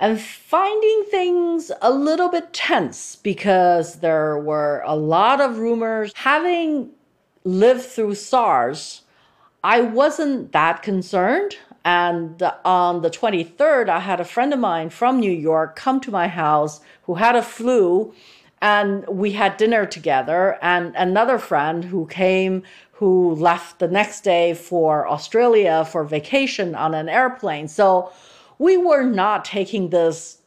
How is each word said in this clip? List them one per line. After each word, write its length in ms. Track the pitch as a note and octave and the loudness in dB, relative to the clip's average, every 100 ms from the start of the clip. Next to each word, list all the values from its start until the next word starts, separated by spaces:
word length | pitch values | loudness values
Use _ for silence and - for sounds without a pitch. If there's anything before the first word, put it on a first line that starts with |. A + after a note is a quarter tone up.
and 200 | G#3 A3 | 0 0
finding 840 | - - - D#4+ G4 G#4+ A4 A4 G#4 | -6 -18 -4 0 0 2 2 2 0
things 580 | G4+ F4+ F4 E4+ E4+ D4+ - | -2 0 0 0 -4 -6 -2
a 120 | A3 | 0
little 360 | C#4 D4 D#4+ F4+ | 0 0 0 0
bit 240 | F4 E4 | -2 -6
tense 640 | - - C#4+ D3+ - - | -6 -2 0 -2 -6 -18
because 840 | - G#3 F#3 G3+ F#3 F3+ F3 E3 D#3 | -8 -6 -4 2 4 4 2 0 -4
there 360 | E3 D#3 D3+ D3 | 0 0 0 -2
were 460 | D3+ D3+ D3 C#3+ | -2 -2 -2 -2
a 120 | - D#3 | -4 -4
lot 440 | D3+ E3 A3 C4+ | 0 4 4 4
of 180 | C4+ A3+ | 0 -2
rumors. 520 | A3+ A#3 A3+ A3 G#3 - | -4 -2 -2 -4 -6 -4
Having 720 | C4 D4 F4 F4 D#4+ D4 A#3+ - _ _ _ _ | 0 0 0 0 -2 -4 -6 -14 _ _ _ _
lived 400 | F#3 F#3 A3+ B3 | -4 4 4 4
through 320 | - - G#3 G3+ | -2 -4 -4 -4
sars, 840 | - B3+ A3 C3+ A#2+ D#3 - - _ _ _ _ _ _ | -2 0 2 2 0 -4 -12 -18 _ _ _ _ _ _
I 200 | F3+ A#3+ | 2 4
wasn't 680 | A#3+ A3+ D4 D#4 D4 B3+ - | 4 2 2 2 -2 -4 -2
that 300 | D#3+ D#3+ E3+ | 0 2 0
concerned. 760 | - F#3+ F3+ F#3+ F#3 D#4 G4+ - - - | -2 -4 -2 0 2 0 -2 -8 -20 -6
And 580 | E3+ F3 F3 E3+ E3 E3+ F3+ - | 0 2 2 -2 -6 -4 -4 -2
on 380 | F3+ F3+ F3 F3 | 0 2 2 0
the 80 | E3 | -2
twenty-third, 800 | - A3+ F#3 E3 - D4+ C#4 G3 | -2 -2 -2 -4 0 2 2 2
I 80 | E3+ | -2
had 180 | F#3 F3 | -2 -4
a 60 | |
friend 300 | F3 - C4+ | -4 -2 0
of 40 | C#4 | 0
mine 300 | G#3+ E3 D#3+ | 0 -2 -4
from 320 | - A#3+ C4 | -2 0 2
New 100 | G#3 | 0
York 460 | E3+ D3+ D#3+ D#3 - | 0 0 0 0 -4
come 240 | C4 C4 | -2 -2
to 100 | C4 | -2
my 180 | G3 E3+ | -2 -2
house 520 | E3+ D3+ D3+ D3+ - _ _ | -2 0 2 0 -6 _ _
who 140 | - F3 | -8 0
had 200 | A#3 B3 | 2 2
a 60 | |
flu, 720 | - - A#3 B3 F3 F#3 A3 - - - _ _ | 0 -4 0 2 4 2 -2 -8 -20 -20 _ _
and 440 | G#3 G#3 G3+ G3 - | 0 2 0 -4 -6
we 260 | F#3+ G#3 | -4 -4
had 260 | G3+ G3 G3 | 0 -2 0
dinner 260 | A3 A#3 | 2 2
together. 760 | G3 E3 D#3 C3+ B2+ E3+ F#3+ - | 0 -4 -2 0 0 0 0 0
And 320 | E3+ F3 E3+ - | 0 0 -2 -2
another 420 | F3+ G3 A#3+ A#3+ | 0 2 2 0
friend 460 | - D#3 D3+ E3+ | 0 -2 0 -4
who 220 | F3+ F#3 D#3 | -6 -6 -6
came, 560 | F#3 F#3 F#3+ F#3+ F#3 F#3 - _ | -2 0 2 0 -2 -8 -20 _
who 420 | - G3+ F#3 F3 | -2 2 4 2
left 460 | D#3 E3+ F3 - - | 2 2 0 -4 -6
the 80 | E3+ | -2
next 340 | F#3+ G#3 - | 0 -2 -4
day 320 | G3+ F3 E3+ | 0 2 2
for 520 | E3+ - F3 D#3+ D3+ - | -2 -4 0 2 0 -2
Australia 760 | D3 - A3+ A#3+ A3 F#3+ D#3+ | -6 -2 0 4 4 4 2
for 200 | D#3+ E3+ | 0 -4
vacation 720 | D3 D3+ D3+ C#4 C4 - F3+ | -4 -6 -2 -2 -2 -4 -6
on 200 | C3 D#3 | -4 -4
an 160 | D#3 D#3+ | -4 -2
airplane. 580 | G#3 C4 B3 G3 D3+ D3+ | 0 0 -2 -6 -6 -6
So 440 | - G3 F#3 F3+ - - - _ - | 2 4 4 0 -10 -20 -20 _ -2
we 200 | D#4+ F#4 | 2 4
were 260 | F4 C#4+ | 4 2
not 400 | B3+ G3 G3+ G3+ | 2 0 0 -2
taking 460 | - - F#3+ G#3+ F3 | -4 -6 -4 -4 0
this 480 | F3 E3 D#3+ - - | 2 2 -2 -10 -20